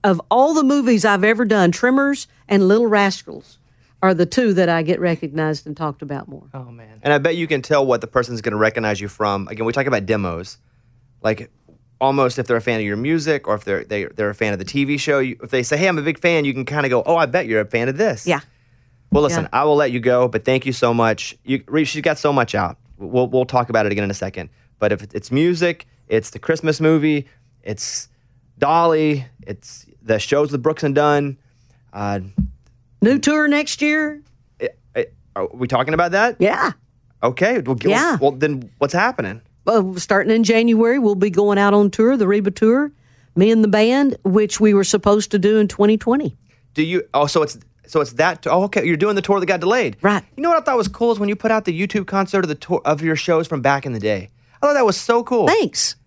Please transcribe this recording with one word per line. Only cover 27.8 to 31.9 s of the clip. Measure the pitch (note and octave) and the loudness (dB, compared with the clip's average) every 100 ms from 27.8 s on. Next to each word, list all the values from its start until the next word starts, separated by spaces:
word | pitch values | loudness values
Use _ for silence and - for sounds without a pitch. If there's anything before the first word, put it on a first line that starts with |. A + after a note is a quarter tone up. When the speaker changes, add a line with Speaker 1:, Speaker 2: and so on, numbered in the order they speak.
| - - - _ _ _ _ _ | -10 -12 -14 _ _ _ _ _
Speaker 3:
Dolly, | C#3 E3 E3+ D#3 D#3 C#3+ B2+ _ - | 2 4 4 2 2 -2 -6 _ -14
it's | G#2 - - _ _ | -14 -16 -20 _ _
the | A2+ G#2+ | -2 -2
shows | - C#3+ D3 | 0 0 0
with | C#3 | 0
Brooks | C#3 - | -2 -2
and | D3+ | 0
Dunn. | C#3 D3 D3 C#3+ C3+ _ _ _ _ _ | 2 2 2 0 -8 _ _ _ _ _